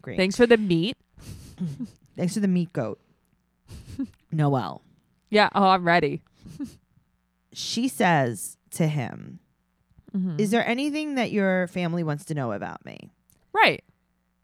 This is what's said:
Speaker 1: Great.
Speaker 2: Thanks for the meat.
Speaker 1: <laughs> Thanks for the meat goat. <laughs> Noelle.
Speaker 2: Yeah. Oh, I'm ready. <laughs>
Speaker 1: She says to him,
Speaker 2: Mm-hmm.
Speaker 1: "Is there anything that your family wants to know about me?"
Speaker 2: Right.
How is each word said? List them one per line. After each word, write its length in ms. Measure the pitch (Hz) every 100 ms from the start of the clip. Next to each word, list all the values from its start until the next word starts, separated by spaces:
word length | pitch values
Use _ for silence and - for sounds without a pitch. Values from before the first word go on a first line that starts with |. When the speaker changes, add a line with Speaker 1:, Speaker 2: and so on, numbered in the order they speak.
Speaker 1:
Great. 140 | - 101
Speaker 2:
Thanks 200 | 185 196
for 100 | 240
the 80 | 233
meat. 380 | 208 165 190 -
Speaker 1:
<laughs> 1120 | _ - - - - - 175 139 247 - _ -
Thanks 180 | 180 214
for 40 |
the 80 | 202
meat 240 | 180 165
goat. 260 | - 110 - _ _ _ _ _ _ -
<laughs> 640 | - - - 269 _ -
Noelle. 500 | 160 147 135 90 60 _ _ _ _ -
Speaker 2:
Yeah. 200 | 208 202
Oh, 140 | - 190
I'm 180 | 185 175
ready. 360 | 175 147 151 _ _ - -
<laughs> 80 | 285 - _ _ _ _ _ _ _
Speaker 1:
She 340 | - - - 254
says 680 | - 180 160 127 117 - - _
to 160 | - 156
him, 520 | 151 110 - 50 - _ _ _ _ _ _ - 196
Speaker 2:
Mm-hmm. 240 | 185 156
Speaker 1:
"Is 120 | 208
there 140 | 233 -
anything 480 | 240 294 294 302 269
that 160 | 226
your 360 | 208 190 185 175
family 360 | 180 175 170
wants 220 | 160 147 -
to 80 | 151
know 160 | 123
about 340 | 101 87 82 -
me?" 240 | 50 - _ _ _ _
Speaker 2:
Right. 300 | 403 427 151 - _ _ _ _ _